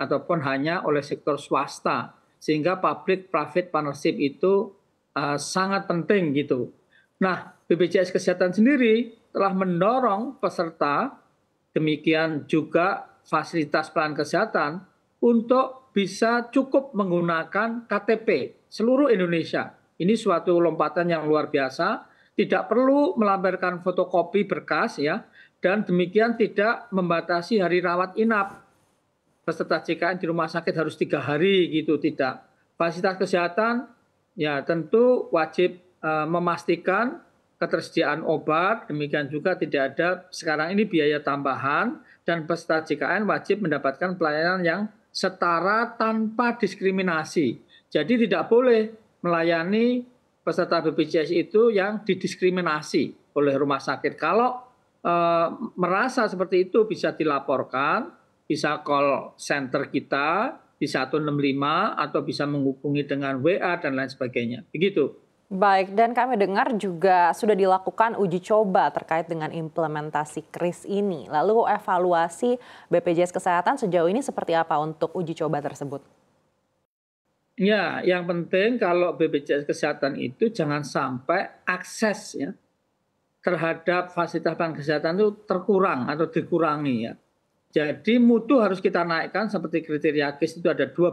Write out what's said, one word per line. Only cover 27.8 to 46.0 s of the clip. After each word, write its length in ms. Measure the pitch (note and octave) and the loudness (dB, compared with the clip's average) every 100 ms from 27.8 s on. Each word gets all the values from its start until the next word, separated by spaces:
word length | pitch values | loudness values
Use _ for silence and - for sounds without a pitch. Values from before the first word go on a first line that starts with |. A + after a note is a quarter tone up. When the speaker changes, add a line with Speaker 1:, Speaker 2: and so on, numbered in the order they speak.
Speaker 1:
rawat 320 | F3 F3 F#3 | 0 0 -2
inap. 480 | F#3 A3 A3 G3 - _ _ _ _ _ _ _ _ | 0 2 2 -2 -8 _ _ _ _ _ _ _ _
Peserta 400 | - E3 F3+ E3 | -8 -4 -2 -2
J 160 | - E3 | -2 -2
K 160 | E3+ | -2
N 80 | F#3 | -2
di 80 | E3 | -2
rumah 160 | E3 D#3+ | -2 -2
sakit 240 | E3+ E3+ D#3+ | -2 -4 -2
harus 160 | D#3 | -2
tiga 240 | - C#3+ D3+ | -2 -2 -2
hari 480 | C3 D3 F#3+ G3 D#3+ | -2 0 4 4 2
gitu, 240 | D#3 D#3 D3 | 0 0 0
tidak. 480 | D#3 C#3+ C3 - - _ _ - | 0 -2 -4 -4 -16 _ _ -4
Fasilitas 400 | E3+ E3 F#3+ F#3 | -2 0 -2 -2
kesehatan 720 | F#3 F#3 F3 F3 A3 A#3+ C#4+ _ _ _ _ - | 0 0 0 0 0 0 -6 _ _ _ _ -4
ya 240 | D3+ C#3+ | -2 -2
tentu 640 | C#3 E3 D#3 A3+ B3 B3 - | -2 -2 2 4 6 4 2
wajib, 400 | E3+ D#3 - F3+ F3 _ _ D#3+ | 0 0 2 0 0 _ _ -2
eh, 200 | D#3 D#3 | -2 0
memastikan 880 | E3+ E3+ E3 - E3+ F#3 F#3+ A#3+ E4+ _ _ _ - | 0 0 -2 -2 -2 0 0 0 -6 _ _ _ -6
ketersediaan 640 | E3+ E3 D#3 - C#3+ D3+ | -2 -2 -2 -2 0 0
obat, 640 | D#3+ D3+ - D#3 F#3 A#3 - | -2 -2 0 2 2 -2 -4
demikian 400 | D3 C#3+ D3+ C#3 | -6 -2 -4 -4
juga 320 | D3+ F#3 F3+ | -4 -2 -2
tidak 400 | D3+ D3 C3+ C3+ | -2 0 -2 0
ada 240 | E3+ F#3 - | -2 -2 -8
sekarang 400 | - E3 D3+ D#3+ | -10 -4 -2 0
ini 160 | G3+ A3 | 0 2
biaya 320 | E3 D3 D3 | 2 2 2
tambahan, 800 | D3 C#3 C#3 B2 C3+ D3+ G#3+ D#4 - - | -2 -2 -2 -2 0 0 -2 -4 -14 -10
dan 240 | - E3+ D#3 | -4 -2 -2
peserta 400 | E3 - D#3+ D#3 | -4 -2 -2 0
J 80 | |
K 160 | D3 C#3+ F3+ | -2 0 0
N 80 | G#3 | 0
wajib 320 | D3+ - G3+ | -2 0 0
mendapatkan 560 | F3+ C#3+ C#3 C3+ F#3 | 0 0 -2 -2 -4
pelayanan 480 | F3 D#3+ D3+ E3+ F#3 | 0 0 0 0 2
yang 200 | E3+ F3 G#3+ _ _ | 0 0 -4 _ _
setara 880 | - F#3+ F#3 F3 E3+ F3+ G#3+ A#3 | -4 -4 0 0 2 2 0 0
tanpa 560 | - | -2